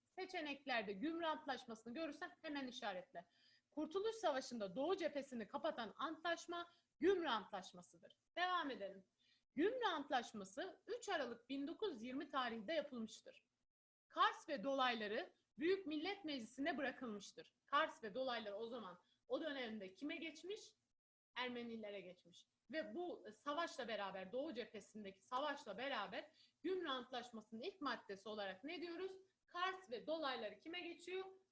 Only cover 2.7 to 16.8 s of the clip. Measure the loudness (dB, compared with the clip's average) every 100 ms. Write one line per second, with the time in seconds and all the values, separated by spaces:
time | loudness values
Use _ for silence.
2.7 | -2 -2 -2 -6 -12 -12 _ -20 -20 _
3.7 | -2 0 2 2 4 4 4 0 -4 -2
4.7 | 2 2 4 2 0 -2 -4 -2 0 0
5.7 | 0 -4 -2 -2 0 0 0 0 -4 -6
6.7 | -12 _ _ 6 6 6 2 2 -6 -6
7.7 | -14 -18 -20 -20 -20 _ 2 4 4 2
8.7 | -2 -4 -8 -16 _ _ _ _ 4 4
9.7 | 6 4 2 4 2 2 -6 -6 -4 -4
10.7 | -4 -6 -4 2 2 2 -2 -4 -2 -2
11.7 | 0 -2 0 -4 -2 0 2 2 0 0
12.7 | 0 0 -4 -4 -6 -16 -20 _ _ _
13.7 | _ _ _ _ 6 6 6 -2 0 2
14.7 | 6 6 4 0 0 -2 _ _ 0 4
15.7 | 4 2 0 0 -2 -2 -4 -4 0 2
16.7 | 2